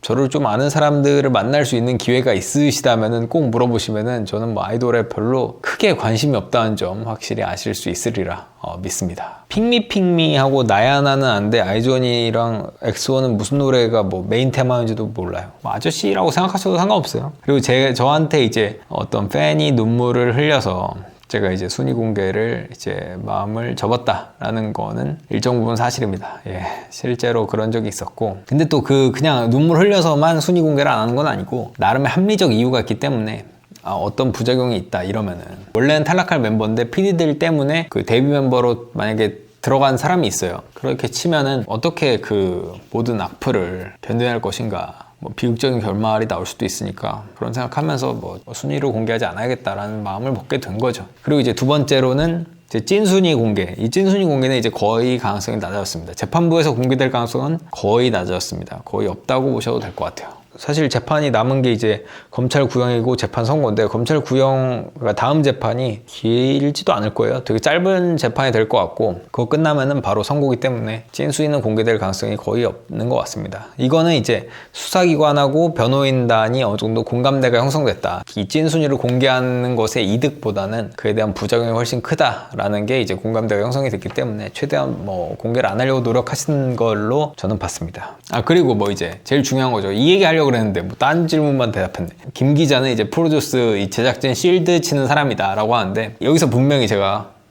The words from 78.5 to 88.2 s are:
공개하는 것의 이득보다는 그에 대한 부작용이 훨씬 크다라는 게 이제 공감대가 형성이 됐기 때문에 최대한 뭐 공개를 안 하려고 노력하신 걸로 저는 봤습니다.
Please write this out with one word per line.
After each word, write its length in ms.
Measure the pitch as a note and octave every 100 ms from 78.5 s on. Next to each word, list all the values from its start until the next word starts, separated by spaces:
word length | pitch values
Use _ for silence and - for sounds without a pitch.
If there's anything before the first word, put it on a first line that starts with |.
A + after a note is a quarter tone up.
| D3+ D#3+ D#3+ D3+ C3+
공개하는 800 | B2+ B2+ C3+ B2+ B2+ B2 B2 B2
것의 360 | A2 - G2+
이득보다는 800 | G#2+ C#3+ D3 A2 G2 G2 A2+ G#2 -
그에 160 | G#2+ G#2+
대한 180 | G#2+
부작용이 380 | F#2+ - A#2 A#2
훨씬 300 | A2+ A#2 B2
크다라는 840 | - D#3+ C#3 A2 - A#2 G2+ G#2 G#2+
게 140 | C3
이제 140 | G#2+
공감대가 500 | F#2 A2 A2+ A2 G#2
형성이 260 | A2 B2+ C#3
됐기 200 | G#2 B2+
때문에 400 | - B2+ G#2+ G#2
최대한 520 | - - G#2+ C3+ A#2+ G2
뭐 300 | - D#2+ -
공개를 320 | A2+ A#2+ A2+
안 100 | G2+
하려고 220 | C3 C3+
노력하신 720 | A#2 A#2+ A#2+ D#3 - D3 C3 A#2+
걸로 580 | A#2 G#2 G#2+ C3+ D3 D3
저는 200 | F#2+ G#2
봤습니다. 600 | F2+ - E2 - - -